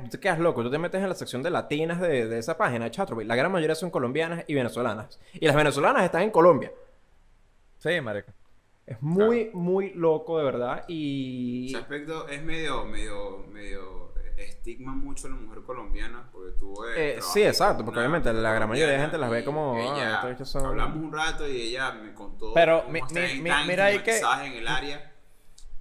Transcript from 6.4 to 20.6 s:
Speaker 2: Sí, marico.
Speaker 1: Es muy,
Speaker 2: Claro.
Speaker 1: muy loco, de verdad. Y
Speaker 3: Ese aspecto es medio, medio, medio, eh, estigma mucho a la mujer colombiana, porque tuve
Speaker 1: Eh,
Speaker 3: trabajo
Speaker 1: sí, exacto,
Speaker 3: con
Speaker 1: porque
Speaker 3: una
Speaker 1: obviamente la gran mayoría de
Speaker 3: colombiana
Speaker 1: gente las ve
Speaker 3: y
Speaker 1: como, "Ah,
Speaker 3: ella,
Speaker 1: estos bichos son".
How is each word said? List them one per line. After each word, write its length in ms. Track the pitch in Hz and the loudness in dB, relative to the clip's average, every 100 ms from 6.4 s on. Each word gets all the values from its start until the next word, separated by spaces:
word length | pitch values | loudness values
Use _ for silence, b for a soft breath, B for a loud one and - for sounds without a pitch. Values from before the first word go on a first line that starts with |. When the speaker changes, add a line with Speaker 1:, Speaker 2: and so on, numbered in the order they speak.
| 175 147 - - - - _ _ _ _ _ _ _ - | 8 8 4 -10 -20 -20 _ _ _ _ _ _ _ -6
Speaker 2:
Sí, 240 | 151 175 | -2 0
marico. 320 | 123 104 - - - - _ _ - | -2 -6 -8 -16 -20 -20 _ _ -16
Speaker 1:
Es 160 | 123 | -6
muy, 440 | 147 180 220 240 220 | 0 4 4 4 0
Speaker 2:
Claro. 120 | 185 | -2
Speaker 1:
muy 360 | 175 190 196 | 0 0 -2
loco, 440 | - 165 156 160 160 | 0 2 2 0 0
de 60 | |
verdad. 400 | 143 123 120 143 - | 0 0 -2 -4 -6
Y 800 | 165 147 139 131 127 123 123 127 | -6 -4 -4 -4 -6 -4 -4 -6
Speaker 3:
Ese 80 | 131 | -8
aspecto 500 | - 143 147 160 139 | -8 -8 -8 -10 -8
es 160 | 143 | -4
medio, 400 | 156 160 156 127 | -2 0 0 -2
medio, 600 | 107 107 107 101 101 98 98 | -2 -2 -2 -2 -6 -8 -12
medio, 640 | 101 101 98 92 90 - - | -12 -8 -6 -6 -8 -4 -2
eh, 160 | - - - | 0 0 0
estigma 420 | - 113 117 127 | -2 -6 -6 -4
mucho 340 | 135 139 135 139 | -2 -2 -2 -4
a 20 | |
la 60 | 127 | -6
mujer 220 | 113 110 | -6 -10
colombiana, 640 | - 123 107 107 104 98 98 | -10 -8 -2 0 0 -4 -10
porque 260 | - 92 - | -12 -2 0
tuve 300 | 98 101 113 117 | 0 -2 -4 -2
Speaker 1:
Eh, 140 | 151 | -2
Speaker 3:
trabajo 200 | 113 - | -2 0
Speaker 1:
sí, 100 | 202 | 4
exacto, 340 | 202 - 107 - | 4 4 2 2
Speaker 3:
con 80 | 113 | -2
Speaker 1:
porque 140 | 110 | 0
Speaker 3:
una 80 | 120 | 0
Speaker 1:
obviamente 240 | 165 127 | 2 2
la 180 | 113 113 | 2 2
gran 140 | 110 110 | 2 2
mayoría 200 | 120 156 | 2 2
de 100 | 139 | 2
Speaker 3:
colombiana 60 | |
Speaker 1:
gente 140 | 151 160 | 2 0
las 100 | 127 | 0
ve 100 | 113 | 0
Speaker 3:
y 20 | 120 | -2
Speaker 1:
como, 300 | 151 147 117 | -2 -2 0
"Ah, 40 | 120 143 | -2 -2
Speaker 3:
ella, 200 | 120 104 | -2 -2
Speaker 1:
estos 140 | 117 | -4
bichos 180 | 127 135 | -6 -2
son". 160 | 143 | 0